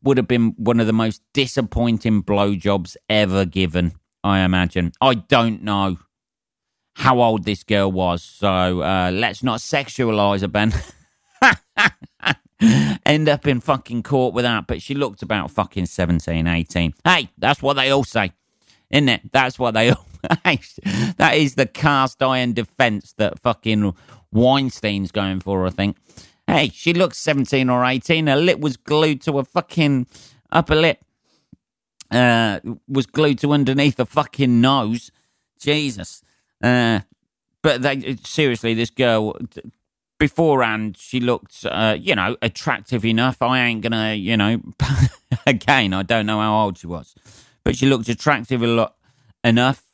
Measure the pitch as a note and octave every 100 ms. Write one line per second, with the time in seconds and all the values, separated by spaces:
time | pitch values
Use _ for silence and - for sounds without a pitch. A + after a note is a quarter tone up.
0 | C3+ B2+ A2 B2 A2+ - G2+ A2 A2 A2
1 | A2+ G#2 _ - C3 - A#2 - A#2+ A2
2 | A#2+ G#2+ F#2+ G2+ G2+ G2+ G2+ G2 E2+ -
3 | _ G#2+ G#2 F#2+ F#2+ E2+ F#2 E2+ F2 -
4 | _ _ G2+ G2 F#2 F#2 F2+ - F2 -
5 | C3+ A#2+ - B2+ A#2 G#2+ G#2+ G2+ G2 F2
6 | _ _ _ _ _ _ _ _ _ -
7 | C3+ B2 A#2+ A2 F#2 G2+ - G#2 G2 F#2
8 | F#2 F2 - - G2+ F#2 F#2 F2+ D#2 F#2+
9 | F2+ F#2 A2+ - B2+ A2+ - D3+ C#3 -
10 | A#2+ G#2+ G2+ G2+ F#2+ G#2+ A2 G2+ - -
11 | _ _ _ _ C4 - _ - G#3 -
12 | C#3+ _ - D3 _ _ A3 C#3 C#3+ -
13 | - D3+ D#3 C#3+ D3 B2+ - C3+ - A#2+
14 | A2 C#3 B2+ G#2+ B2 A#2 - D#2 - C#3
15 | C3+ G2+ G#2 G#2+ D2+ - F#2+ - F2 -
16 | F2 E2+ - E2 D#2+ E2+ E2 - E2+ -
17 | - F3+ A#2 _ G#2+ C#3+ C#3 C#3 C3 C#3
18 | B2 A#2 G2 - _ _ _ _ _ C#3
19 | C#3+ A#2 - C3+ B2+ - B2 A2 A2+ C3
20 | - - - - - D3+ - - G3+ F#3+
21 | - F3 D#3+ D#3 D3 C3 B2+ - D#3 C#3+
22 | C3 - C3 C3 B2 A#2 A2 _ B2 G#2
23 | - _ G#2+ - - A2 - G#2+ G#2 F2+
24 | - - _ G#2+ B2 C3+ C3+ - G#2+ G2+
25 | F#2+ - G2 F#2+ F#2+ F#2+ F#2 - G2+ -
26 | _ - - _ - D#3+ C#3 - - E3+
27 | F3+ - - C#3+ B2+ C#3 B2+ B2 B2 C3
28 | - D#3+ D#3 C#3 F3 - D3 B2+ - D3+
29 | D#3 C#3+ - C#3 C3 - - - D3 C3+
30 | B2 - - _ _ - E3 D#3 D#3+ -
31 | _ _ _ _ _ - _ _ _ _
32 | - A#2+ B2 A#2 A2+ G2+ - A#2 _ C3+
33 | C3 - D3+ C3 C#3+ D3 C3+ C3+ C#3+ -
34 | B2 - D3 - C#3 A#2+ B2 C#3 G#2+ A#2
35 | - _ _ _ _ _ - D3+ D3 G#2+
36 | F2 - _ _ _ _ A#2+ B2 A#2+ A2
37 | - _ _ _ _ _ D#3 B2+ C3+ C#3
38 | B2 B2+ - - D3 A#2 A#2 A2+ A#2 -
39 | B2+ A2+ G#2+ - - - - _ _ _
40 | _ _ D3 - E3 C#3 A#2 A2 G#2+ F#2+
41 | - B2+ B2 A#2+ - - - D#2 A2 F#2+
42 | - C#3+ F#2 - G#2+ - - B2+ - B2
43 | A2 A2+ B2+ B2 A#2+ B2+ A#2+ A2+ A2+ A2+
44 | A2 G#2+ F#2+ A2+ G2+ A#2 - - - C#3
45 | C3 - _ A#2+ - B2+ - C#3 G#2 F#2
46 | F#2+ A#2 G#2 G#2+ G#2+ G#2+ G#2+ F#2 E2 E2+
47 | - _ - - - _ - B2 C3+ C3+
48 | A2+ A#2 - C#3 A#2 B2+ A#2 A#2 A2 _
49 | _ _ _ _ A#2+ A2+ B2+ C#3 _